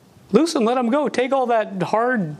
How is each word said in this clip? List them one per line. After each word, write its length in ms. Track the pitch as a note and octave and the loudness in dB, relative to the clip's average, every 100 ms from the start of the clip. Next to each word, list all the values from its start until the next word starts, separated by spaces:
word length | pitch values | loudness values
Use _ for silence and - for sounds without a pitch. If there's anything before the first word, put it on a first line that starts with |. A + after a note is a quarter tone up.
| - - - | -20 -20 0
"Loose 240 | G3+ E4 | 2 2
him, 100 | C#4+ | 2
let 140 | A3 B3+ | 0 0
him 120 | A#3 | 0
go. 180 | C#4+ C4+ | 0 0
Take 240 | - B3+ | -2 0
all 140 | C4+ A#3+ | 0 0
that 360 | A3+ G3+ F#3+ | 0 -2 -4
hard, 540 | D#3+ G#3+ A#3+ B3 D#3+ | -2 0 0 -2 -4